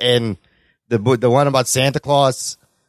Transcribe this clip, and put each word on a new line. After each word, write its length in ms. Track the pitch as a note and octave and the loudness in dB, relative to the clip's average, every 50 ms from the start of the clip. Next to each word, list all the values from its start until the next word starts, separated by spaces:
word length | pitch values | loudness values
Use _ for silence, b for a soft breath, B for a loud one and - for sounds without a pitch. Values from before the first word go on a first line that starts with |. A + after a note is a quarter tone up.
and 360 | A#2+ B2 B2 A#2+ A#2 A2 F#2+ - _ _ _ _ _ _ _ _ _ | 0 0 0 2 0 -2 -8 -8 _ _ _ _ _ _ _ _ _
the, 100 | - A#2 | -4 -4
the 320 | G#2+ G#2 B2+ C3 A2+ B2 A#2+ | -2 0 0 0 2 2 2
one 180 | A#2+ C#3 C#3+ | 2 2 2
about 200 | C#3+ C3+ C3 A#2+ | 2 0 0 -2
Santa 320 | - - C3 C3 C#3 B2 D3 | 0 -2 0 0 0 0 -4
Claus. 580 | - C#3 C#3+ C#3 C#3 C3 B2 - - - - _ _ _ _ _ _ | -4 0 0 2 2 2 0 -4 -10 -12 -12 _ _ _ _ _ _